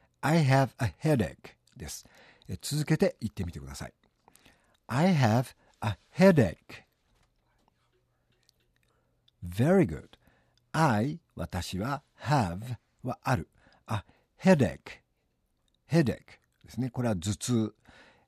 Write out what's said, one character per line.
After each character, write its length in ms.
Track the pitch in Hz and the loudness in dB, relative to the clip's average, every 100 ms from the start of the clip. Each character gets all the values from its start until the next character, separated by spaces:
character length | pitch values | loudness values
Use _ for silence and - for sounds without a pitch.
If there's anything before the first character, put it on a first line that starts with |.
| _ - | _ -6
「I 240 | 131 165 | 0 2
have 240 | 139 135 131 - | 4 4 2 -2
a 160 | 110 - | -6 -4
headache」 540 | 156 139 90 - - _ _ | 0 0 0 -6 -20 _ _
で 140 | - 76 | -16 -14
す。 160 | - - - - _ - | -16 -20 -20 -20 _ -14
え、 120 | 95 | -12
続 240 | - 147 | -6 -4
け 140 | 147 160 | -2 0
て 180 | 190 - | 0 -2
言 80 | 110 | -10
っ 20 | |
て 100 | - | -8
み 80 | 87 | -10
て 60 | 71 | -10
く 80 | 67 | -16
だ 80 | |
さ 120 | 71 62 | -16 -16
い。 80 | _ _ _ _ _ _ _ _ _ - | _ _ _ _ _ _ _ _ _ -6
「I 260 | 127 180 | 0 2
have 420 | 160 117 117 131 - _ - | 4 4 2 0 -10 _ -8
a 160 | 104 101 _ | -8 -8 _
headache」。 420 | - 190 160 110 - - - _ _ _ _ _ _ _ _ _ _ _ _ _ _ _ _ _ _ _ _ _ _ _ _ _ - | 4 6 6 2 -2 -18 -20 _ _ _ _ _ _ _ _ _ _ _ _ _ _ _ _ _ _ _ _ _ _ _ _ _ -16
Very 440 | 87 92 139 196 113 | -10 -2 2 4 2
good. 240 | 69 - - _ _ _ _ _ | -2 -14 -20 _ _ _ _ _
「I」、 480 | 151 160 104 131 165 _ - | 0 2 2 0 -6 _ -12
私 420 | - 90 - 90 | -8 -8 -6 -6
は、 240 | 117 139 _ - | -6 -8 _ -10
「have」 560 | - 147 92 87 123 117 _ _ | -2 0 0 -4 -10 -14 _ _
は 160 | 127 - | -12 -8
あ 120 | - | -2
る。 140 | 110 - _ _ _ - | -4 -4 _ _ _ -8
「A 160 | 104 - _ _ _ | -8 -8 _ _ _
headache」。 640 | 190 170 98 69 - - _ _ _ _ _ _ _ _ - | 4 4 4 -4 -18 -20 _ _ _ _ _ _ _ _ -2
ヘ 180 | 165 | 2
デ 120 | 120 - | 2 -2
ッ 0 | |
ク 240 | - - _ _ | -10 -20 _ _
で 60 | - | -14
す 100 | - | -8
ね。 100 | 127 | -6
こ 120 | - | -4
れ 60 | 120 | -2
は 80 | 95 | -2
頭 180 | 101 | -4
痛、 400 | 98 - 120 110 - _ - - _ | -4 -2 0 -2 -8 _ -20 -20 _